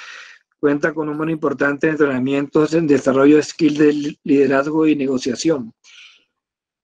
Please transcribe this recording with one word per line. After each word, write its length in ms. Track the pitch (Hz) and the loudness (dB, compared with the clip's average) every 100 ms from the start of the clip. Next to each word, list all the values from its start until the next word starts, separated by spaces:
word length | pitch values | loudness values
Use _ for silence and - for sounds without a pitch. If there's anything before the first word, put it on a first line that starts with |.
| - - - - _ _ | -20 -20 -20 -20 _ _
Cuenta 320 | 147 147 165 | -2 0 -2
con 160 | 151 151 | -4 -6
un 60 | |
número 180 | 147 160 | -6 -4
importante 540 | 160 156 131 143 143 160 | -4 -4 -2 -2 -2 -2
de 60 | |
entrenamientos 800 | 151 143 127 131 139 143 160 151 | 0 0 0 -2 -2 -2 0 0
en 140 | 160 160 | 0 2
desarrollo 480 | 135 135 131 143 151 | 2 2 4 6 4
de 80 | |
skill 340 | 143 - 151 147 | 2 -2 0 2
de 160 | 151 | 2
li-, 260 | 147 147 - | 2 -4 -6
liderazgo 640 | - 139 135 135 143 156 156 | 0 2 2 0 0 0 0
y 80 | 147 | 0
negociación. 760 | 135 131 131 117 160 147 113 - _ - - _ _ _ _ _ _ _ | -2 -4 -4 -4 -2 -2 -4 -16 _ -20 -20 _ _ _ _ _ _ _